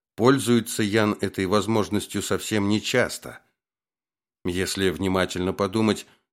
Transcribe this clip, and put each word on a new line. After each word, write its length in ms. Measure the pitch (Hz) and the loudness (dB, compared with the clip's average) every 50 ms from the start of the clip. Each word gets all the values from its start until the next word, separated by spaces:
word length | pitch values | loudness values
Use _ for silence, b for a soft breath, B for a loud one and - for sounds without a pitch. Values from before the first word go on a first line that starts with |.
| _ _ _ | _ _ _
пользуется 680 | - 107 127 139 131 123 117 120 117 110 - - - 113 | 2 4 4 4 4 4 2 2 2 2 0 -4 -4 -2
Ян 340 | 101 101 113 107 104 101 - | 0 2 2 2 2 2 0
этой 240 | - 98 - - 95 | -2 -4 -2 -2 0
возможностью 760 | 90 101 104 92 104 113 110 98 82 104 101 - - - 104 | 2 2 2 2 2 0 0 0 0 -2 -4 -4 -4 -6 -6
совсем 480 | 95 - 101 92 - - 110 107 101 101 | -4 -2 -4 -4 -2 -2 -2 0 2 2
нечасто. 720 | 107 107 - - - 123 110 80 - - - 62 - - - _ _ _ _ _ _ _ _ _ _ _ _ _ _ _ _ _ _ _ - | 0 0 -2 0 0 0 0 0 -2 -8 -14 -16 -18 -20 -20 _ _ _ _ _ _ _ _ _ _ _ _ _ _ _ _ _ _ _ -8
Если 440 | 90 87 92 92 85 - 98 95 92 | -4 -2 -2 -2 -2 -2 0 0 0
внимательно 640 | 82 - 98 95 95 95 92 87 - 92 92 92 92 | 0 0 -2 0 2 2 0 0 -2 -2 -2 -2 -2
подумать, 520 | - 98 98 95 110 110 110 101 98 b b b b b _ | -2 -2 -2 0 2 2 2 0 0 b b b b b _